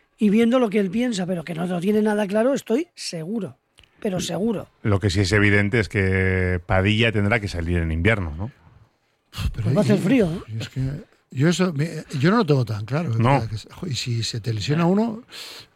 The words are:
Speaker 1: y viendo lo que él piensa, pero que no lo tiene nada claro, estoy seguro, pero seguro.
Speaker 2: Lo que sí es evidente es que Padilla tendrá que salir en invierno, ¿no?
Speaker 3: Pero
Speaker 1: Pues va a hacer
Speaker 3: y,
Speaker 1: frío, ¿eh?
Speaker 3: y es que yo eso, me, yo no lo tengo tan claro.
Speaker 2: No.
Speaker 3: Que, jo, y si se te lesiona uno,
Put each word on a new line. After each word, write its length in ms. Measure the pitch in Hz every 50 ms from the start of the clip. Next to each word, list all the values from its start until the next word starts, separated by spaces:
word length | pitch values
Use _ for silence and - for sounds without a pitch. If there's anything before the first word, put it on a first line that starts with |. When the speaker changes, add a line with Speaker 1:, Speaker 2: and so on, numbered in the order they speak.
| _ _ _ _
Speaker 1:
y 120 | - 208
viendo 300 | 190 226 233 226 247 262
lo 100 | 247 214
que 100 | 180 220
él 100 | 202 185
piensa, 360 | 170 226 247 254 226 185 185
pero 180 | 165 190 170 147
que 100 | - 170
no 120 | 156 175
lo 140 | 180 185 175
tiene 200 | 165 208 208 214
nada 240 | 214 214 208 208 214
claro, 280 | 180 202 214 226 262 285
estoy 340 | 214 - - 220 269 349 - _
seguro, 600 | - - - - 165 156 170 220 233 185 135 120 _ _ _ _ _ _ _ _ _
pero 180 | - 214 180 175
seguro. 460 | 175 175 170 165 202 233 214 156 - - _ _ -
Speaker 2:
Lo 160 | 113 101 98
que 80 | 110 101
sí 120 | 82 101
es 100 | 101 87 107
evidente 460 | 104 101 104 101 104 101 101 107 117
es 80 | 101 -
que 720 | - 107 95 95 95 95 95 95 92 92 92 90 90 87 -
Padilla 460 | - 95 95 95 101 110 110 117 117
tendrá 280 | 98 107 101 101 113 117
que 80 | 104 95
salir 280 | - 85 82 85 87 87
en 120 | 82 82
invierno, 420 | 80 80 85 107 113 101 90 80 73 80
¿no? 140 | 101 123 - _ _ _ _ _ _ _ _ _ _ _ _ _ _ _ - - - - -
Speaker 3:
Pero 120 | - 104
Speaker 1:
Pues 100 | 107 123
va 60 | 202
a 20 | 208
hacer 140 | - 208 185
Speaker 3:
y, 40 |
Speaker 1:
frío, 240 | - 196 254 254 202 160 160 202 - -
¿eh? 60 | 110
Speaker 3:
y 60 | 113
es 80 | 123 -
que 120 | - 127 135 135 139 165 233 - _ _ _ _
yo 180 | - 127 139 175
eso, 240 | 175 180 185 185 160
me, 160 | 135 151 165 156 156 156 - - 139
yo 140 | 127 175
no 60 | 208 240
lo 80 | 214
tengo 180 | 143 147 135 120
tan 220 | 117 110 104 107
claro. 280 | 104 127 156 175 135 113 113
Speaker 2:
No. 260 | 113 123 143 135 117 107
Speaker 3:
Que, 80 | 110 107 - -
jo, 180 | - - - 185
y 60 | 123
si 300 | - - 123 120 117 110
se 160 | - - 117
te 140 | - 117 110
lesiona 320 | 107 95 135 147 165 170
uno, 380 | 170 190 208 226 233 214 226 254 - - - - - - - - - _